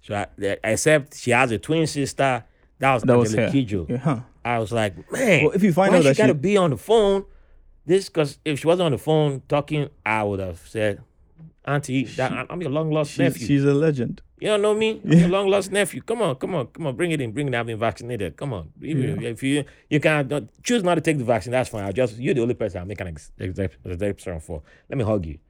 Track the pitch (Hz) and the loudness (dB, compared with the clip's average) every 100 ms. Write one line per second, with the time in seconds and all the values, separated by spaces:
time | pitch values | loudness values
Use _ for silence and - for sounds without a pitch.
0 | - 104 98 - 98 98 101 110 156 156 | -6 -6 -6 -6 -4 -4 -2 0 4 2
1 | 147 - 120 117 131 107 - 160 156 143 | 0 -8 0 2 2 0 -2 0 0 -2
2 | 135 - 139 123 - _ _ _ 135 127 | -6 0 0 0 -6 _ _ _ 2 2
3 | 127 120 113 107 110 139 120 98 80 123 | 4 4 4 2 2 0 0 -4 -4 -4
4 | 143 120 - _ 117 120 110 117 107 87 | -2 -2 -6 _ -4 -2 -2 -2 -2 -4
5 | - 220 254 165 151 202 196 165 196 180 | -10 -2 2 4 4 2 2 4 4 6
6 | 143 139 214 156 165 202 175 120 - 226 | 6 4 4 2 2 2 2 0 2 4
7 | 202 196 196 - _ - _ _ - 190 | 4 2 -4 -20 _ -20 _ _ 0 0
8 | 190 165 147 - 160 135 151 180 170 120 | 2 -2 -2 -2 -6 -2 0 2 2 0
9 | - 156 147 135 - 147 143 151 139 _ | 2 2 2 -2 -2 -2 0 -4 -4 _
10 | 107 110 104 98 92 85 - 110 107 98 | -4 -2 -2 -2 -6 -10 -10 -2 -2 -2
11 | - _ _ _ - _ - 143 139 131 | -12 _ _ _ -20 _ -4 -4 -2 -4
12 | 120 - 127 120 - 175 160 143 160 151 | -4 -4 -4 -4 -8 -8 -4 -2 -2 -2
13 | 143 - 170 - 113 139 139 143 160 139 | -2 0 0 0 0 2 4 4 2 0
14 | 117 - - _ - 208 208 214 220 220 | -4 -6 -16 _ -2 2 2 2 0 -2
15 | - 165 170 190 196 202 190 202 196 131 | 4 6 6 2 2 0 0 0 -2 -4
16 | - 233 190 127 190 175 117 - 143 117 | -6 -2 -2 -2 -4 -4 -6 -6 -6 -2
17 | 175 156 120 104 143 120 117 110 110 - | -2 -2 -4 -4 -2 -2 -4 -2 -2 -4
18 | 117 120 90 - 143 104 76 - 131 151 | -10 -6 -6 -6 -8 -8 -10 -14 -6 -2
19 | 135 - 117 117 135 143 139 - _ 147 | -2 -4 -6 -6 -2 -2 -4 -16 _ 0
20 | 160 151 135 147 - _ - 240 175 170 | 2 2 0 -4 -6 _ -2 0 2 2
21 | 165 156 117 113 120 127 123 110 98 101 | 0 -2 0 0 0 -2 -2 -4 -4 -2
22 | 123 107 127 127 117 120 107 90 90 104 | -2 -2 -2 0 0 -2 -4 -6 -10 -10
23 | 90 78 - - 101 90 95 - - 87 | -10 -12 -18 -10 -10 -4 -6 -6 -12 -4
24 | 101 92 - 85 - 80 - - _ - | -4 -4 -8 -10 -10 -12 -12 -20 _ -4
25 | 107 107 80 73 | 0 -2 -2 -12